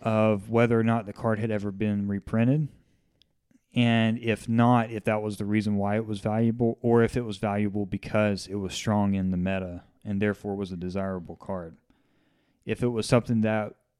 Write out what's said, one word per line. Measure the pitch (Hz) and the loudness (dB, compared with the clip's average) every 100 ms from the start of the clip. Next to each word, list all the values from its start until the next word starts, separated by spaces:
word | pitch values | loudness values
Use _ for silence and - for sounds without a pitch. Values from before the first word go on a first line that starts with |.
of | 113 110 110 104 104 | 0 2 4 2 0
whether | 117 117 117 | 2 4 4
or | |
not | 113 117 101 | 2 0 -4
the | |
card | - 113 107 | -4 -2 -2
had | 113 | -2
ever | 107 101 | -2 -4
been | 98 107 101 101 | -2 -2 0 -2
reprinted | 101 - 113 117 151 147 - _ _ _ _ _ _ _ _ _ | -4 -2 2 2 2 -2 -8 _ _ _ _ _ _ _ _ _
and | 123 117 117 113 117 | 0 2 4 2 0
if | 113 107 - | -2 -2 0
not, | 117 120 123 113 | 4 6 4 2
if | 110 | -4
that | 117 107 | -2 0
was | 107 101 | -2 -4
the | |
reason | 104 107 104 101 | -2 0 0 0
why | 101 107 | 0 -2
it | 107 | -4
was | 101 | -4
valuable, | 107 107 117 117 117 113 | -2 2 2 2 0 0
or | 120 117 | 4 4
if | 113 131 | 4 0
it | |
was | 117 98 | -6 -4
valuable | 107 101 104 101 95 | -2 0 -2 -2 -4
because | 98 - 107 107 98 - | -6 -2 2 2 0 -6
it | 101 | -8
was | 92 | -6
strong | - - 104 101 | -4 0 0 2
in | 98 92 | 0 0
the | 90 | 0
meta | 92 95 92 87 - _ | -2 -2 -6 -10 -16 _
and | 104 98 | -6 -2
therefore | 104 98 104 98 | 0 -2 -4 -6
was | 95 | -6
a | 90 | -6
desirable | 90 95 95 92 85 85 | -6 -4 -4 -6 -10 -14
card. | - 92 82 - _ _ _ _ _ _ _ _ - | -10 -10 -10 -16 _ _ _ _ _ _ _ _ -8
If | 110 | -2
it | 123 | -2
was | 113 104 | -2 2
something | 123 117 117 | 2 4 2
that | 110 107 104 - _ | 2 0 -4 -10 _